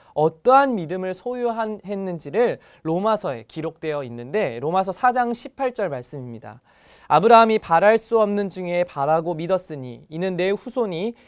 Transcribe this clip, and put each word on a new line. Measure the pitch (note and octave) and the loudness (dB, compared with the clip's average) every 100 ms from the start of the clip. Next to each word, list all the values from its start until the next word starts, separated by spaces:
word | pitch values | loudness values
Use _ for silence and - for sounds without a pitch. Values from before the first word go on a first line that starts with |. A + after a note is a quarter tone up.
| _ | _
어떠한 | - D#3 D#3+ A#3+ C4+ C#4 | 0 0 2 4 6 6
믿음을 | A3+ D#3 F#3 F#3 | 0 -4 -6 -6
소유한, | F#3 B3 B3 A#3+ A3+ A3 G#3+ | -8 -8 -6 -4 -4 -6 -8
했는지를 | F#3 G3+ F#3+ F3 C#3+ F3 A#3+ D3+ _ _ | -8 -8 -6 -8 -4 0 0 -2 _ _
로마서에 | D#3+ E3+ G#3 G#3+ F3 A#2+ - | -4 -2 0 -2 -4 -8 -10
기록되어 | D#3+ D#3+ D#3+ D#3+ D3 | -8 -8 -8 -6 -6
있는데 | C3 A#2+ A#2+ F#3+ E3+ A#2 | -6 -10 -6 -2 -2 -2
로마서 | C#3+ F#3 F#3+ | -2 0 -2
사 | F3+ B3+ | 0 0
장 | B3 A#3+ | 2 0
십팔 | A#3 C#4 - C4 | -4 -8 -6 -6
절 | B3 F#3+ | -4 -6
말씀입니다. | C3+ A#2+ D3 B2 A2+ A2 A2+ _ _ _ - - | -6 -10 -12 -12 -14 -16 -20 _ _ _ -14 2
"아브라함이 | D3+ G#3 A#3 A3+ A3 | 4 8 8 8 4
바랄 | - E3 G3 A3 | 2 4 6 4
수 | - A3+ | 2 0
없는 | G#3 G3+ G3+ | 2 0 -4
중에 | F#3 F3+ F3 | -6 -4 -2
바라고 | F3 D3 C#3+ D#3+ E3 | -2 -2 0 0 0
믿었으니 | D#3+ E3 F#3 - D3 B2+ A#2 - | -4 -2 -2 -4 -12 -12 -14 -12
이는 | D#3 F#3+ F3+ | -6 -4 -2
내 | F#3 | -2
후손이 | G3+ - B3 A3 E3 G#3+ A#3 | -2 -6 -4 -4 -4 -6 -8